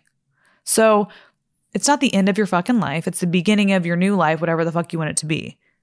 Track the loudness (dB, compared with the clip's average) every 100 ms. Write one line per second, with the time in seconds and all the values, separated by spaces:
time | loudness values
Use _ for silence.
0 | _ _ _ _ _ _ -2 2 4 4
1 | 0 -8 -20 _ _ _ _ -4 0 2
2 | 2 2 2 0 0 -2 0 -2 -2 -4
3 | -6 -4 -2 0 2 2 2 0 0 0
4 | 0 2 0 0 -2 0 -2 -2 -4 -6
5 | -4 -4 -4 -6 -6 -16 _ _